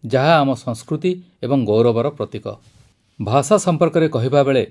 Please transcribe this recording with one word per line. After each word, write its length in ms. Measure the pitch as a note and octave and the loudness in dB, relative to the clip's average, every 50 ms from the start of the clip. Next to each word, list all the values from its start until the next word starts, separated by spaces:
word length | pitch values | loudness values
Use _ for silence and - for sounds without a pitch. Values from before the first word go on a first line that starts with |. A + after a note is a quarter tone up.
| - | -8
ଯାହା 280 | A#2 A#2+ B2+ C3+ D3+ E3 D#3 | -2 -2 0 2 4 4 4
ଆମ 120 | C#3+ C3+ C3 | 4 2 -2
ସଂସ୍କୃତି 580 | A#2 - - A#2 A2+ - - D#3+ D3+ E3 F#3 F3+ F3+ - _ _ _ - | -4 -6 -10 -10 -10 -8 -8 -8 -4 -4 -4 -4 -4 -10 _ _ _ -4
ଏବଂ 220 | A#2+ C#3 C#3 A#2+ | -2 -2 0 0
ଗୌରବର 420 | G2+ G#2 A2 A#2 A#2+ A2+ A2+ A#2+ D3 | 2 2 2 2 2 2 0 -2 -4
ପ୍ରତୀକ। 360 | D3 - A2 - - G#2 - G#2 G#2 - _ _ _ _ _ _ _ _ _ _ _ _ | -4 -6 -12 -10 -10 -14 -12 -12 -16 -16 _ _ _ _ _ _ _ _ _ _ _ _
ଭାଷା 340 | A2 G2 A#2 C#3 C#3 - G#3+ G3+ | -6 0 0 0 2 2 0 2
ସମ୍ପର୍କରେ 500 | - F#3 E3 D3+ F3 E3 - F3 D#3+ D#3 | 2 0 0 0 0 0 2 0 0 0
କହିବା 340 | D#3 A#2+ A2+ C3 C3 C#3+ C#3 | 0 -2 -2 0 2 2 2
ବେଳେ 200 | C3+ C3+ B2+ G2+ - | 4 2 0 0 -2